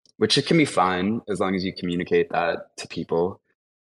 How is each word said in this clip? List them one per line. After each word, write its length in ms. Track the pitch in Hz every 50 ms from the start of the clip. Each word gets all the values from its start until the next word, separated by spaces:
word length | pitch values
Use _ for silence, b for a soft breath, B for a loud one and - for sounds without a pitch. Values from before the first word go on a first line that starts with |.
| _ _ _ -
which 180 | 107 110 -
it 100 | 147 131
can 100 | - 175
be 100 | 165 147
fine 540 | 127 - 92 90 92 92 90 92 101 113 117 - -
as 120 | 101 87
long 140 | 101 95 95
as 100 | 95 90
you 80 | 95
communicate 580 | 87 - - 90 87 87 87 - 87 90 87 -
that 460 | - 82 85 85 - - - _ _
to 100 | - -
people. 540 | - - - - - - 82 85 92 98 - _ _ _ _ _ _ _ _ _ _